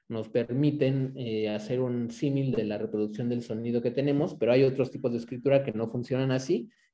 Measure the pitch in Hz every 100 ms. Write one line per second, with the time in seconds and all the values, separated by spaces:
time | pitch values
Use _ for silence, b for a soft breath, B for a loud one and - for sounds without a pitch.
0 | - 113 107 123 120 123 147 147 135 135
1 | 131 131 117 110 107 107 - 127 127 120
2 | 117 - 143 139 135 120 104 104 107 107
3 | 107 - 120 120 117 110 117 120 120 120
4 | 143 143 160 - 110 131 135 131 123 -
5 | 123 117 - 123 135 139 135 107 113 123
6 | 120 127 135 131 131 208 233 B B